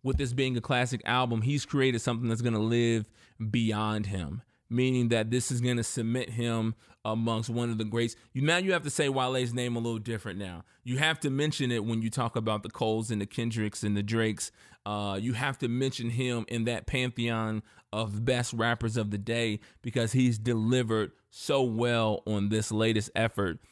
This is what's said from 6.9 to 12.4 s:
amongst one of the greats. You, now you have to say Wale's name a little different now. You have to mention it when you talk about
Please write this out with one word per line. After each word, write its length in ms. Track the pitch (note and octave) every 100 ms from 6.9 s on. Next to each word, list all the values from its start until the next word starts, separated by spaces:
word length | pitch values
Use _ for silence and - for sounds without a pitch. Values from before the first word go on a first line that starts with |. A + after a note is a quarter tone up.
| -
amongst 440 | A2 A2 A2+ A2+ A2
one 220 | A#2+ A#2+
of 80 | A2
the 60 |
greats. 320 | A2 A#2 A#2 - _
You, 100 | B2+
now 160 | D3 E3+
you 140 | F#3+
have 100 | F3+
to 80 | D3
say 180 | - C#3+
Wale's 460 | C3+ B2+ C3 B2+
name 220 | A#2+ B2 A#2
a 20 |
little 200 | A#2 A#2
different 400 | G#2+ A2+ G#2+ F#2
now. 260 | G2 E2+ - _
You 140 | A#2+ B2+
have 220 | D#3 D#3+
to 100 | D3+
mention 400 | C3+ D3+ C#3+ C3
it 140 | A#2
when 180 | G#2+ A2+
you 80 | A2+
talk 260 | A2 A2+
about 260 | -